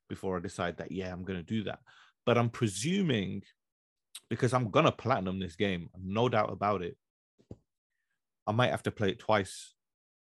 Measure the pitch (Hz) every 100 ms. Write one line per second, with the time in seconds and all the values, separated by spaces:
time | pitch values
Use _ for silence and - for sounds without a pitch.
0 | - 101 98 90 90 - 87 80 80 92
1 | 92 90 92 92 80 110 98 - - -
2 | - _ - 120 117 - 113 95 139 196
3 | 180 117 92 98 - _ _ _ _ _
4 | _ - - 113 123 127 113 120 156 -
5 | 113 120 95 95 90 - 104 90 82 90
6 | 92 104 123 113 107 95 101 98 87 -
7 | _ _ _ _ - - _ _ _ _
8 | _ _ _ _ - 110 123 80 - -
9 | 98 - - 107 95 - - _ _ _
10 | _ _